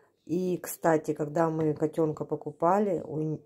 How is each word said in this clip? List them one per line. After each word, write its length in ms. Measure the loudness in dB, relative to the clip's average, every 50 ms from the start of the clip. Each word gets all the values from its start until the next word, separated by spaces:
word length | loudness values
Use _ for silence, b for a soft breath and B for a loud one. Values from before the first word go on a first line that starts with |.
| B B B _ _
И, 320 | -4 -4 -2 0 -2 -2 -4
кстати, 560 | -6 -8 -8 0 2 4 4 4 2 0 -4
когда 340 | -4 -4 -2 0 2 2 2
мы 260 | 2 2 0 0 2
котёнка 500 | 2 0 0 0 0 0 0 0 -2 -6
покупали, 760 | -6 -6 -6 -6 -10 -4 0 2 4 4 4 2 2 0 -2 -4
у, 340 | -6 -4 -4 -2 -2 -4 -6 -6